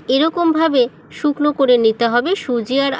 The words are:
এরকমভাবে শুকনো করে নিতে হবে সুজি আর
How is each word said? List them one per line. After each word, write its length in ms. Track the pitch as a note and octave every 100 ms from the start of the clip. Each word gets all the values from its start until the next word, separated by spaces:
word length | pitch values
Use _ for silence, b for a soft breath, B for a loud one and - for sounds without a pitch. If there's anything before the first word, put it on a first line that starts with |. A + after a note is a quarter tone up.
| - C4+
এরকমভাবে 640 | D#4+ E4 E4+ D#4 D#4+ C#4+ A#3 - - -
শুকনো 320 | D4 C#4+ D4 C#4+
করে 160 | C4 A#3+ A3+
নিতে 200 | A3 A#3
হবে 180 | A#3 C#4 G4
সুজি 320 | - A#3+ A3 C4+ C#4
আর 80 | C4